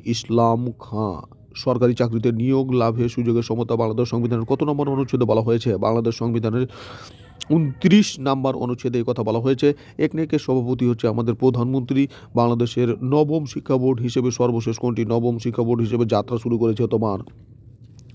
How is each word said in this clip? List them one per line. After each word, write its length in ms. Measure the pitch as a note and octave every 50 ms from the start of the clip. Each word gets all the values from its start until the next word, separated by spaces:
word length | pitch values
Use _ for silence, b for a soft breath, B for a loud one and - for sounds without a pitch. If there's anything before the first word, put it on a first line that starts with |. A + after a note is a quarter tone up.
| -
ইসলাম 560 | - A#2 - - - A2+ A#2 A#2 A#2 A2+ A#2+ B2 B2 A2 -
খাঁ। 360 | - - A2 G#2+ A2 G2+ E2+ - - - - - - - -
সরকারি 400 | - - C3 B2 A#2+ B2 B2 A#2+
চাকরিতে 380 | - A#2+ A#2 A2+ A#2 A2+ A#2+ A#2
নিয়োগ 340 | A2+ A#2+ C3 C3+ C3+ C3 C3 B2+
লাভের 360 | B2 A2+ A#2 A2+ A#2+ A#2+ A#2+
সুযোগের 340 | - B2 A#2 A#2 A#2 A#2 A#2
সমতা 320 | - A2+ A#2+ A#2 A2+ A#2+
বাংলাদেশ 300 | A2+ A#2 A2 A2 A#2 A#2+ A#2+
সংবিধানের 360 | A#2+ A#2+ A#2+ A#2 A#2+ A2+ A2+
কত 160 | - C#3+ - D#3
নম্বর 300 | D3+ D3 C#3+ D3 C#3+ C3+
অনুচ্ছেদে 300 | C3+ C3+ A#2+ - B2 B2
বলা 180 | A2 A2 A2 A2
হয়েছে? 280 | A#2 A#2 A2+ - A#2+ G2+
বাংলাদেশ 380 | F#2 G#2+ G#2+ A2+ A#2 A2+ A2+ A2+
সংবিধানের 480 | - A2+ A#2 A2+ A#2 A2 A2 A2 B2 B2+ B2+ B B B B B B B B B B B B B B - -
ঊনত্রিশ 580 | D3+ E3 D#3 C#3 C3 - - - F#3+ G#3+ G3 - - C#3+
নম্বর 320 | C3 C#3 C3+ C3+ C3 C3+ -
অনুচ্ছেদে 400 | - B2 B2 B2 B2 - B2 A#2+ A#2+
এই 60 | A2+
কথা 160 | B2+ A#2+ B2 A2
বলা 180 | A2+ A2 A#2
হয়েছে। 280 | A#2+ C3 C3+ B2+ D3 D3 D3 B B B B B
একনেকের 400 | D3+ D#3+ - D#3+ D#3+ D3+ D#3+ D3
সভাপতি 460 | - - C3 C3 A#2 B2 B2+ A#2+ B2+
হচ্ছে 200 | A#2+ A#2+ A2+ - A2+
আমাদের 260 | G#2+ A#2 A#2 A#2+ A2
প্রধানমন্ত্রী। 680 | - C3 C3 A#2+ A#2+ A#2+ B2+ C3 C3+ A#2+ - C#3 C3+ C#3 C3+ B B B B -
বাংলাদেশের 540 | A#2 A#2 A#2+ A#2+ A#2 A#2+ A#2 - B2 B2 A#2 A2 G#2 B2+
নবম 400 | B2+ C#3+ D3+ D3+ D3 D#3 D#3+ D3
শিক্ষা 300 | B2 - - - - C3+
বোর্ড 220 | C3 B2+ C3 C3 A2+
হিসেবে 300 | A#2+ A#2+ - C3 A#2+ B2
সর্বশেষ 460 | A#2 - B2 A#2+ A#2 A#2 A2 - A2+ -
কোনটি 240 | - B2 A#2 A#2 A2+
নবম 300 | G#2+ A#2 A#2 A#2 B2 A#2+ A#2
শিক্ষা 240 | - B2 A#2 - A#2
বোর্ড 180 | A#2 A#2+ A#2
হিসেবে 240 | A#2 G#2+ A#2+ A#2 A#2+
যাত্রা 300 | G#2+ G#2+ G#2 G#2 - A#2+ A2+
শুরু 180 | - A#2+ A#2 G#2+
করেছে 240 | A#2 A2+ G#2+ A2+ A#2+
তোমার 320 | G#2 A#2+ G#2+ A2+ G#2+ G2 F#2+ - - - - - - - - - - - - - - - - - -